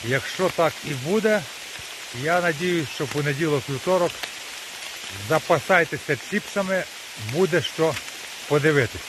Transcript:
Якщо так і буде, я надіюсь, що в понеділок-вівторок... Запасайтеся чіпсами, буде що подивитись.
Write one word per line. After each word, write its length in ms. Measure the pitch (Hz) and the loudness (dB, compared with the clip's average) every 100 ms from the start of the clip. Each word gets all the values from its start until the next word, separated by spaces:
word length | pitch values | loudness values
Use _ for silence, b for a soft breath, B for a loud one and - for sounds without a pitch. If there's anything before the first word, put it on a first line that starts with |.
Якщо 460 | 113 135 - - 185 | 0 0 -2 0 0
так 240 | - 165 - - | 4 2 2 -6
і 80 | |
буде, 480 | 139 135 208 214 214 143 - - - - - - 120 | -6 0 2 4 2 0 -12 -12 -12 -12 -12 -10 -4
я 200 | 143 175 | 2 4
надіюсь, 480 | 175 151 180 175 143 | 4 2 2 2 0
що 160 | - 143 | -4 -2
в 80 | |
понеділок-вівторок... 960 | 147 147 139 160 147 - 135 180 185 170 - - - - - - - - - - 98 104 | 0 0 0 2 2 0 -4 2 4 2 -2 -10 -10 -12 -12 -12 -12 -12 -12 -12 -10 0
Запасайтеся 880 | 156 - 165 - 185 160 156 - 139 - | 0 4 2 6 4 4 -2 -2 -2 0
чіпсами, 540 | 202 - 202 190 190 151 - - - 107 | -4 -2 -4 0 -2 -4 -10 -14 -10 -6
буде 280 | 135 185 165 | 2 4 4
що 340 | 127 - 160 135 - - - - - | 0 2 2 2 -6 -12 -12 -12 2
подивитись. 540 | 147 147 147 117 - | 4 6 6 4 -2